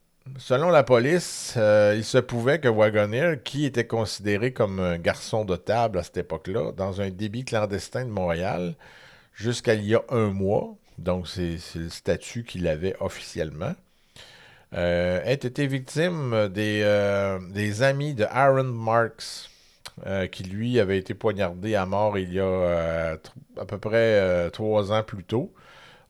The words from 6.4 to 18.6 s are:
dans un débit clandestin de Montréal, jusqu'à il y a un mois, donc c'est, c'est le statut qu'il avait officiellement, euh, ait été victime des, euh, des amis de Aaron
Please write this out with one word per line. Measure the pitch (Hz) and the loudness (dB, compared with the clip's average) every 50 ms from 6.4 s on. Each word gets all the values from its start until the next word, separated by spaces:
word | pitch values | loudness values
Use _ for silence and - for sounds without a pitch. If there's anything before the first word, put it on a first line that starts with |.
| - - 95 117 - 107 | -6 -4 -4 -4 -4 -4
dans | - 90 95 - 92 95 | -4 -4 -4 -4 -2 -4
un | 101 98 | -4 -4
débit | 92 90 107 104 104 123 135 | -4 -6 -6 -6 -6 -8 -8
clandestin | - 117 110 107 98 101 95 - - - 120 127 | -4 -2 -2 -2 0 -4 -6 -6 -6 -8 -6 -6
de | 123 | -4
Montréal, | 107 98 92 87 82 82 90 98 - 87 90 87 - - - - - - - - - - _ _ _ | -4 -2 -2 -2 0 -2 -2 -4 -4 -4 -4 -6 -8 -10 -16 -20 -20 -20 -20 -20 -20 -20 _ _ _
jusqu'à | - 101 120 120 - - 117 110 | -6 -4 -4 -4 -2 0 0 0
il | 107 101 | 2 2
y | 101 110 | 2 2
a | 113 - - | 2 2 0
un | 135 117 110 | 0 0 0
mois, | 104 95 98 98 95 104 - - 226 214 - _ _ _ | 0 0 -2 0 0 0 0 -2 -4 -12 -18 _ _ _
donc | - 87 87 90 92 87 | -8 -4 -4 -4 -4 -4
c'est, | - - 92 87 85 82 | -8 -6 -4 -4 -4 -4
c'est | 80 - - - 87 | -6 -10 -10 -10 -8
le | 82 85 | -8 -8
statut | - - - - 85 80 - - - 117 117 | -10 -8 -2 -2 -2 -2 -4 -10 -12 -12 -12
qu'il | - - 92 87 | -10 -8 -2 -2
avait | 82 78 76 87 95 90 - | -2 0 0 -2 -4 -4 -4
officiellement, | 95 95 - - - - - 85 80 78 71 73 90 131 185 - _ _ _ _ _ _ _ - - - - - - - - _ _ _ - | -6 -6 -6 -8 -14 -12 -6 -6 -6 -6 -6 -6 -6 -6 -8 -8 _ _ _ _ _ _ _ -20 -20 -20 -20 -20 -20 -20 -20 _ _ _ -4
euh, | 101 87 87 87 87 90 90 90 90 76 | -2 0 2 2 2 0 0 0 -2 0
ait | 113 135 | -2 -2
été | 143 - 123 131 - 143 | -2 -2 -6 -4 -2 -2
victime | 135 139 135 127 - - 147 165 180 175 160 139 123 113 110 107 101 | -2 -2 -4 -6 -6 -2 -2 -2 -2 -2 -4 -4 0 0 0 0 0
des, | 92 104 107 107 104 104 104 | 0 -2 -2 0 0 2 2
euh, | 104 104 104 101 101 101 101 98 98 95 92 92 87 | 4 4 4 4 2 2 2 0 0 -2 -4 -8 -8
des | 98 101 104 104 101 107 | -4 -2 -2 -2 0 2
amis | 131 139 139 139 143 151 143 | 2 2 2 0 -2 -4 -2
de | 107 104 - | -2 -2 0
Aaron | - 123 139 139 135 131 | 2 4 4 6 6 4